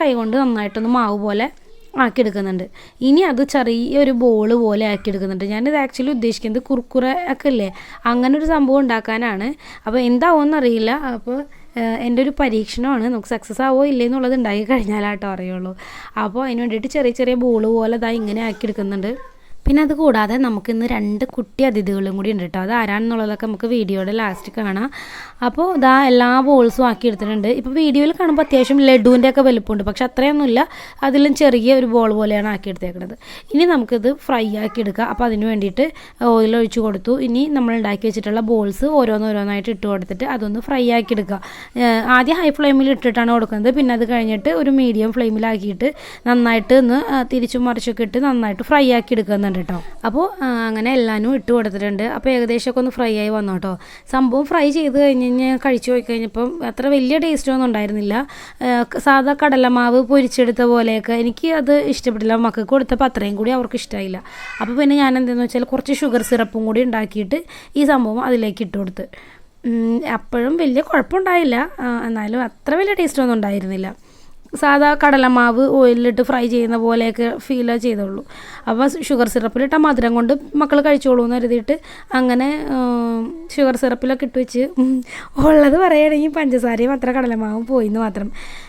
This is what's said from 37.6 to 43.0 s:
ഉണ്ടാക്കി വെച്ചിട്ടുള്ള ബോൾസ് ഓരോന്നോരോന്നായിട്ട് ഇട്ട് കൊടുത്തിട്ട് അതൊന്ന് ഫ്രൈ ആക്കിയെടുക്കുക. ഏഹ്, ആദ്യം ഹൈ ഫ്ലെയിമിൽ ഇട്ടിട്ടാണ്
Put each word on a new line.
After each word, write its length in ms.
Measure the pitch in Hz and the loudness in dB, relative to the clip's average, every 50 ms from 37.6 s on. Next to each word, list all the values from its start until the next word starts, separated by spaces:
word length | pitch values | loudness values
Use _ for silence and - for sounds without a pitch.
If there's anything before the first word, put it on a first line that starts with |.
| 247 233 226 | 0 0 0
ഉണ്ടാക്കി 300 | 233 214 208 202 196 214 | 0 -2 -2 -4 -2 -4
വെച്ചിട്ടുള്ള 320 | 220 190 220 202 208 214 226 | -4 -4 -4 -4 -2 -2 -2
ബോൾസ് 460 | 226 214 233 220 208 202 190 - 262 | 0 0 0 0 0 -2 -2 -2 -2
ഓരോന്നോരോന്നായിട്ട് 840 | 294 311 294 254 226 214 214 214 220 214 202 202 202 202 202 190 233 | 2 2 2 2 2 0 0 0 -2 -2 -2 -2 -2 -4 -4 -4 -6
ഇട്ട് 180 | 226 185 - | -6 -4 -4
കൊടുത്തിട്ട് 380 | 208 202 190 180 - 190 185 254 | -4 -4 -4 -4 -8 -8 -6 -6
അതൊന്ന് 340 | 277 262 240 220 208 208 226 | -4 -4 -4 -4 -4 -6 -6
ഫ്രൈ 320 | - - 285 262 247 240 | -4 -4 -2 0 2 2
ആക്കിയെടുക്കുക. 500 | 233 233 220 - 240 214 202 175 202 190 - - - - - - - | 2 0 0 0 -2 -4 -2 -4 -6 -8 -10 -14 -18 -20 -20 -12 -4
ഏഹ്, 280 | 240 247 240 226 226 226 | 0 2 2 2 2 2
ആദ്യം 300 | 240 254 247 254 254 330 | 4 4 4 4 4 2
ഹൈ 140 | 349 349 302 | 2 2 0
ഫ്ലെയിമിൽ 400 | 285 - 302 285 277 269 269 269 | 2 2 2 4 4 4 4 2
ഇട്ടിട്ടാണ് 420 | 277 - | 0 2